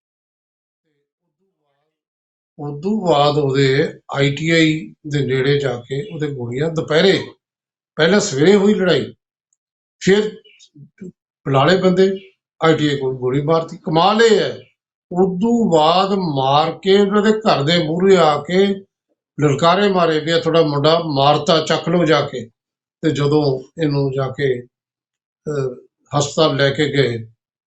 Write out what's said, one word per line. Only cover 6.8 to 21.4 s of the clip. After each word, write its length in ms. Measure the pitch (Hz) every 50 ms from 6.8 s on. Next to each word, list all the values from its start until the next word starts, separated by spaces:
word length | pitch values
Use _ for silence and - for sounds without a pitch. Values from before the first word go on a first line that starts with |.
| 156 - 151 160 185 196 170 127 - - - _ _ _ _ _ _ _ _ _ _ _ _
ਪਹਿਲਾਂ 240 | - 156 170 196 208
ਸਵੇਰੇ 340 | - - 135 131 151 180 208
ਹੋਈ 200 | 202 190 208 208
ਲੜਾਈ, 400 | 185 185 180 160 135 110 - - _ _ _ _ _ _ _ _ _ _ _ _ _ _ _ _ -
ਫਿਰ 380 | - 180 196 214 208 - - - _ _ _ _ _ _ _ - - - _ - 190 180 - _
ਬੁਲਾ 460 | _ _ _ _ - 147 139 135 139
ਲਏ 120 | 165 185
ਬੰਦੇ, 420 | 185 180 185 180 180 190 196 196 - - - _ _ _ _ _ - 160
ਆਈ 120 | 160 156
ਟੀ 140 | - 151 147
ਆਈ 80 | 143
ਕੋਲ 180 | 139 131 131 131
ਗੋਲੀ 280 | 127 123 127 131 143 143
ਮਾਰਤੀ। 340 | 151 165 160 165 - 175
ਕਮਾਲ 460 | - - - 156 165 175 196 214 220 233
ਇਹ 160 | 226 208 190
ਹੈ, 200 | 160 - 110 - - _ _ _ _ _ _ _ _ - 175
ਉਦੋਂ 680 | 170 190 185 185 180 208 233 240 233 220 180 165 156
ਬਾਅਦ 340 | 151 160 170 185 196 190 208
ਮਾਰ 680 | 190 185 160 143 135 131 135 139 151 160 165 160 - -
ਕੇ 180 | 190 190 202
ਉਹਨਾਂ 220 | 202 190 196 208 196
ਦੇ 100 | 220 214
ਘਰ 300 | - - 202 151 139 139
ਦੇ 160 | 151 175 170
ਮੂਹਰੇ 380 | 156 151 160 175 185 196 190
ਆ 260 | 180 165 151 147 143 -
ਕੇ 240 | - 175 190 196 202 196 190 - _ _ _ _ _ _ _ _ _ _ -
ਲਲਕਾਰੇ 480 | 143 147 135 143 165 170 180 190 208 202
ਮਾਰੇ 320 | 190 185 170 165 160 151
ਵੀ 100 | 147 160
"ਇਹ 100 | 170 165
ਤੁਹਾਡਾ 220 | 165 160 156 165 165
ਮੁੰਡਾ 360 | 151 147 143 143 156 165 170
ਮਾਰਤਾ, 680 | 165 160 143 135 139 143 147 -